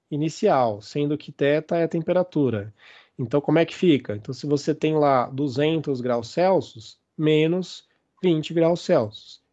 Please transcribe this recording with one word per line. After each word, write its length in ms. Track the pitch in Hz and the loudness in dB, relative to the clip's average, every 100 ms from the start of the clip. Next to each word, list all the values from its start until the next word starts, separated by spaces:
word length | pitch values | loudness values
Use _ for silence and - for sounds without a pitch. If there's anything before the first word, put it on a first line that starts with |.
| _ | _
inicial, 680 | 147 156 - 208 147 120 104 | -4 -4 0 2 4 2 -2
sendo 380 | - 147 147 147 | -6 -4 -2 -4
que 140 | - | -6
teta 440 | - 143 147 156 170 | -2 0 0 0 -2
é 100 | 165 | 0
a 20 | |
temperatura. 840 | 170 165 175 180 156 135 107 104 - - - _ - | -2 0 0 0 0 0 -2 -6 -14 -20 -20 _ -10
Então, 240 | 120 147 | -2 -2
como 160 | 143 156 | 2 2
é 80 | 165 | 2
que 100 | - | 2
fica? 400 | 185 139 - 104 | 2 2 0 -10
Então, 160 | - | -10
se 140 | 127 147 | -10 -2
você 300 | 143 151 151 | -2 -2 -2
tem 180 | 156 | 0
lá 320 | 156 147 131 120 | 2 2 2 0
duzentos 760 | 131 147 120 151 160 147 131 | -4 -4 0 0 0 -2 -4
graus 280 | 123 120 113 | -2 -2 -2
Celsius, 720 | - 180 185 - 117 - - _ - | 0 2 2 -2 -10 -20 -20 _ -2
menos 720 | 156 156 160 180 180 - - _ _ _ | 2 4 2 0 -4 -12 -20 _ _ _
vinte 320 | 185 160 - | 0 0 0
graus 280 | 165 165 175 | 0 2 2
Celsius. 600 | - 165 110 - - - _ | 2 2 0 -6 -20 -20 _